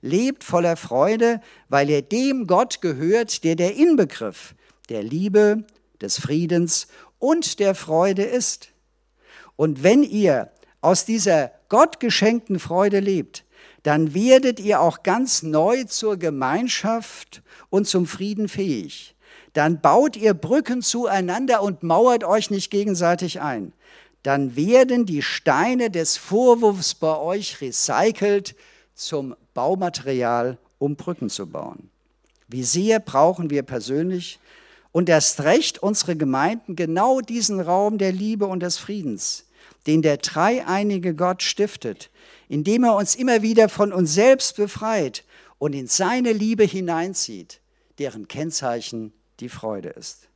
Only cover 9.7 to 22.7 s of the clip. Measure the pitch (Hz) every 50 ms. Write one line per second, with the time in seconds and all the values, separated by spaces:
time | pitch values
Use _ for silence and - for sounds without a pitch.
9.7 | 151 131 135 180 220 269 294 233 - 214 202 180 143 123 107 - _ _ - _
10.7 | _ _ - 156 190 185 - - 220 226 185 202 185 156 139 123 _ _ _ _
11.7 | - 226 302 320 - - - 240 190 - 202 214 233 233 - _ 196 170 - -
12.7 | 165 180 196 208 202 196 196 196 196 170 - - _ - _ _ _ _ - -
13.7 | _ _ _ 147 147 151 160 156 143 180 214 247 262 262 262 254 240 - - 208
14.7 | 208 147 156 170 160 - _ 196 190 233 262 247 - - - 160 156 151 160 196
15.7 | 240 262 254 202 - - 220 214 208 185 185 165 151 135 131 131 147 190 247 247
16.7 | - - - 208 226 233 226 - - - - _ - - _ _ - - - _
17.7 | - 196 208 202 - 185 180 156 - - 190 202 214 190 214 196 - - 196 190
18.7 | 143 110 92 - - - - - _ _ _ _ - - - _ _ - 147 156
19.7 | 170 151 - 143 147 220 285 302 - 220 208 214 196 156 - 156 233 302 - -
20.7 | 247 254 226 - - 233 240 220 196 196 185 175 175 226 262 262 240 220 202 202
21.7 | 185 - - 170 165 180 226 254 247 233 214 170 196 220 208 - 208 196 190 -